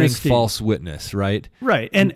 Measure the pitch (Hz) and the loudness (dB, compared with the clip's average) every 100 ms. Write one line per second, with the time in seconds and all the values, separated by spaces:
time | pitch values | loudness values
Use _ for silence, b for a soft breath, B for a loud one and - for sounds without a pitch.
0 | 135 120 147 120 113 - 110 107 82 76 | 4 2 2 2 2 -2 -2 -2 -4 -12
1 | - 101 98 104 - _ 254 156 117 196 | -6 -2 0 -2 -6 _ 0 0 0 2
2 | 196 | 2